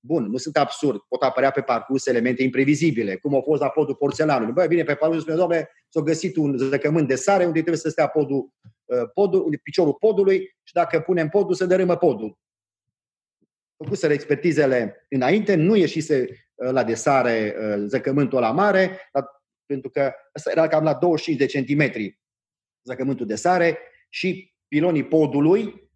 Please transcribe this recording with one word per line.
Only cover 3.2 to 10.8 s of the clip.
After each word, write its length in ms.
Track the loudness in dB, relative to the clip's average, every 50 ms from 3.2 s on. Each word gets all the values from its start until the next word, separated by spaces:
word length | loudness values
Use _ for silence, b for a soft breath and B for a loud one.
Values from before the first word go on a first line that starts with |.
| -4 -2 -2
a 60 | 0
fost 200 | 0 0 0 0
la 80 | 0 -2
podul 260 | 0 0 -2 -2 -2
Porțelanului. 580 | _ -2 -4 0 0 0 0 2 0 0 -2
Băi, 140 | 0 0 2
bine, 160 | 2 2 0
pe 120 | 0 -2 -2
parcurs 260 | 0 0 0 0 -2
spune, 160 | -4 -4 -2
„Doamne, 320 | 0 0 0 0 -2 -2 b b b b b
s-a 120 | _ -4
găsit 360 | -2 -2 -2 -2 -4 -4 -2
un 220 | -2 -2 0 0 -2
zăcământ 500 | -2 -2 -2 -2 0 0 2 2 2 0
de 60 | -2
sare 300 | -2 2 0 2 2 2
unde 140 | 0 0 -2
trebuie 180 | -2 -2 -4
să 120 | -2 -4 -4
stea 180 | 0 0 -2
podul, 460 | 0 0 -2 -2 0 -2 -4 -4 -8 _ _ _ -20 _ _ _
uh, 180 | -4 -4 -4 -4 -4 _
podul, 280 | 0 0 2 2 0 0
unde, 120 | 0 -4
piciorul 380 | -6 _ -4 0 2 2 2 2
podului 440 | 2 2 2 4 4 2 2 2 0 -2 -6 _ _
și 100 | _ -4
dacă 280 | _ -2